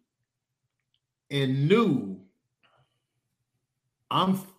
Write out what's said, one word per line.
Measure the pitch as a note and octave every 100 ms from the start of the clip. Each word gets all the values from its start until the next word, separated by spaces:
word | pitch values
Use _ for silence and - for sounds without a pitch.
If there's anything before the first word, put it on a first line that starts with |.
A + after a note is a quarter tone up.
| _ _ _ _ _ _ _ _ _ _ _ _ -
and | C#3+ C3 C3+ D3
knew, | A3 G#3 B2+ G2 F#2 - _ _ _ _ _ _ _ _ _ _ _ _ _ _ _ _ _ -
"I'm | D#3+ F#3+
f-, | F#3+ -